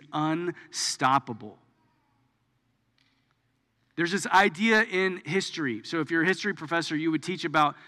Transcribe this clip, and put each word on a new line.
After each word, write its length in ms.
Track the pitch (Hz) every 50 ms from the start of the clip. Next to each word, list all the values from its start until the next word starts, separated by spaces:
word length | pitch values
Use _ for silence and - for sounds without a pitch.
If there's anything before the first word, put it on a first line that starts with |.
| - -
unstoppable. 1500 | - 151 151 156 160 170 175 175 160 - - - - - - - - - 139 127 135 139 - - 113 104 110 107 - _ _ _ _ _ _ _ _ _ _ _ _ _ _ _ _ _ _ _ _ _ _ _ _ _ _ _ _ _ _ _ _ _ _ _ _ _ _ _ _ _ _ _ _ _ _ _ -
There's 160 | - 170 170
this 160 | 190 190 - -
idea 560 | 175 185 202 196 160 180 214 226 220 220 233
in 380 | 220 190 185 190 190 180 180 -
history. 560 | 147 165 190 190 - - 165 151 131 113 104 -
So 160 | - 170 165
if 120 | 151 -
you're 120 | 165 165 160
a 40 | 185
history 260 | 190 170 - 208 185
professor, 420 | - 160 139 170 165 156 - 165
you 140 | 147 160 165
would 140 | 160 147 -
teach 200 | 180 185 165 -
about, 320 | 170 147 160 151 143 123 - -